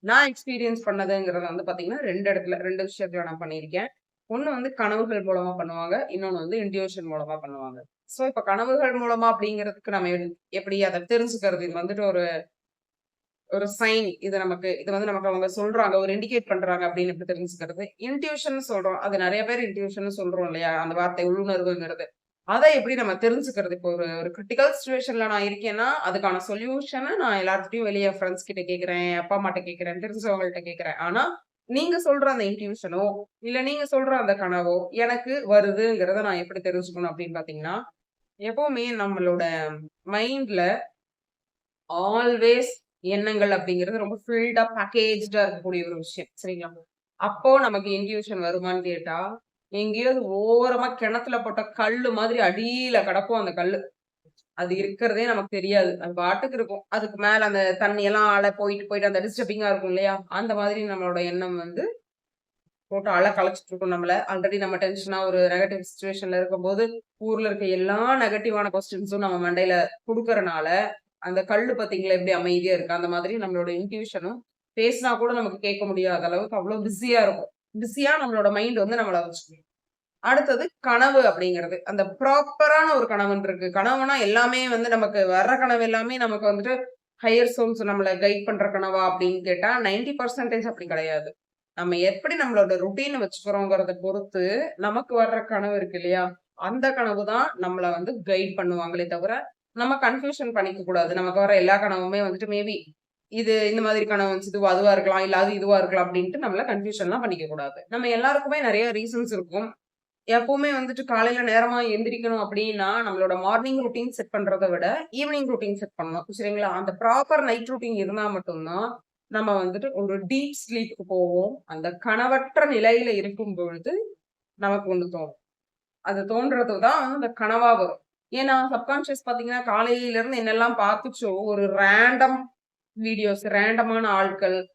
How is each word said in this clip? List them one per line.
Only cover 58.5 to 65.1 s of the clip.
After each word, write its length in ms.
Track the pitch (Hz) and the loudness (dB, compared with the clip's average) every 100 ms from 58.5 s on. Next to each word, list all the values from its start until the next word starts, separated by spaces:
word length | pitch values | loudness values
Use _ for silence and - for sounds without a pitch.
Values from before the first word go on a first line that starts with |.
| 202 | 0
போயிட்டு 300 | 208 202 202 | -4 -4 -4
போயிட்டு 200 | 202 202 | 0 0
அந்த 120 | 190 202 | 0 -4
டிஸ்டர்பிங்கா 460 | 214 208 214 208 | -6 -6 -2 0
இருக்கும் 220 | 196 190 | 0 0
இல்லையா? 200 | 185 196 196 185 185 | 0 0 0 -4 -6
அந்த 120 | 220 208 | -2 0
மாதிரி 200 | 202 208 214 | 0 -2 -4
நம்மளோட 260 | 190 180 175 175 | -4 -2 -2 -2
எண்ணம் 260 | 180 180 175 | -2 -4 -6
வந்து 200 | 170 175 370 480 _ _ _ _ _ _ _ _ _ | -6 -6 -6 -6 _ _ _ _ _ _ _ _ _
போட்டு 200 | 196 202 180 | -4 0 4
அலை 140 | 196 196 | 4 4
கலைச்சிட்டு 300 | 185 190 _ | 0 -2 _
இருக்கும் 220 | 180 185 175 | -6 -4 -2
நம்மள. 180 | 175 185 - | 0 0 0
Already 260 | 190 190 202 196 | -2 -2 -2 -2
நம்ம 120 | 196 196 | -2 -2
டென்ஷனா 340 | 196 190 | -2 -4